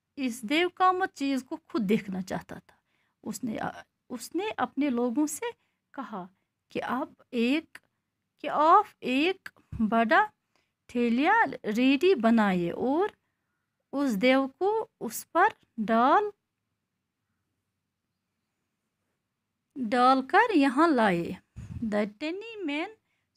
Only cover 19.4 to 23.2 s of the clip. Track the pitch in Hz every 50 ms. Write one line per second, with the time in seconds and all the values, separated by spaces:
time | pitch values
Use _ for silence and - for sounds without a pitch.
19.4 | _ _ _ _ _ _ - 277 247 202 254 247 247 262 269 262 262 - - 392
20.4 | 466 480 403 285 277 277 226 277 330 339 285 240 220 202 175 170 170 - 185 -
21.4 | _ _ - - - - - - 240 214 208 208 214 208 214 - 302 311 349 403
22.4 | 440 466 453 415 370 285 285 302 349 440 440 _ _ _ _ _